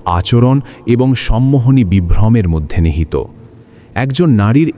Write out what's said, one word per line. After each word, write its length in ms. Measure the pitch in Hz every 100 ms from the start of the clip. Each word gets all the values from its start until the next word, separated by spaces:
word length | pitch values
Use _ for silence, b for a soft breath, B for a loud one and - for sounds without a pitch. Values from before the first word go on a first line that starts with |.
আচরণ 560 | 90 87 - 120 123 139 B B -
এবং 280 | 120 131
সম্মোহনী 680 | 123 - 117 131 139 120 135
বিভ্রমের 640 | 98 98 85 87 107 117 90
মধ্যে 340 | 80 73 -
নিহিত।" 420 | 82 76 80 69 - - B B B B B
একজন 360 | - 135 135 170
নারীর 420 | 110 101 135 160